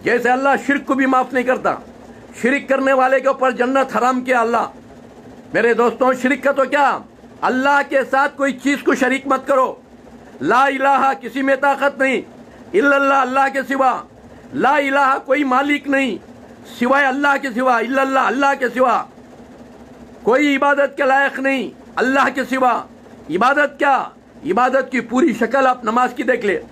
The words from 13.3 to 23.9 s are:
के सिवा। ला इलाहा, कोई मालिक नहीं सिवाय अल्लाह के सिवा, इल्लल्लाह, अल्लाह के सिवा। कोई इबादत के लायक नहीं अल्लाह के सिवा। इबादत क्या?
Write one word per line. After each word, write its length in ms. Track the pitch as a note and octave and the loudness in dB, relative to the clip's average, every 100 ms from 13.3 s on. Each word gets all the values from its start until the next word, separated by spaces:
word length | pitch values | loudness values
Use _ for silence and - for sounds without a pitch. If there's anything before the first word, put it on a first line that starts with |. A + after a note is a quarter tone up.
| C4+ C4+ | 0 0
के 140 | C4+ | -2
सिवा। 280 | B3+ C4+ C4 G3 - - - - - C3 | -4 0 0 0 -10 -20 -20 -20 -12 -2
ला 220 | A#3 D4 | 0 2
इलाहा, 380 | C#4+ C#4 C4+ C#4 | 2 2 2 0
कोई 240 | - C#4+ C#4 | -2 -2 0
मालिक 420 | B3+ C#4+ C#4+ C#4+ | 0 0 -2 0
नहीं 280 | C4+ C4+ F#3 - - - - - | -2 -2 -6 -14 -20 -20 -20 -20
सिवाय 360 | - A#3+ C4+ C#4 | -4 0 2 2
अल्लाह 320 | C4 C#4+ C#4 | 0 0 0
के 140 | C#4 | -2
सिवा, 280 | A3 B3+ A#3 | -2 0 0
इल्लल्लाह, 460 | A#3 C4+ C4+ C4+ A3+ | 0 -2 0 0 0
अल्लाह 260 | B3 C#4 C4+ | 0 0 0
के 140 | B3 | -4
सिवा। 380 | A#3 B3+ G3 - - - - - - - - - - - - | 0 0 0 -4 -16 -20 -20 -20 -20 -20 -20 -20 -20 -20 -6
कोई 340 | - C4 D4 | 0 2 2
इबादत 400 | C4+ C#4+ C#4 C#4 - | 2 2 2 -2 0
के 80 | C4+ | 0
लायक 340 | C4 C#4 C4 | 2 0 -2
नहीं 320 | C4+ C4+ F3 - - - | -2 -2 -6 -12 -12 -4
अल्लाह 320 | A#3+ C#4 C4 | 0 2 0
के 140 | C4 B3+ | -2 -4
सिवा। 260 | C4 B3+ G#3 C3 - - - - | 0 0 0 -6 -20 -20 -20 -8
इबादत 440 | E3 A#3+ C#4+ C#4+ C#4 | 0 2 2 0 0
क्या? 340 | C#4+ | 0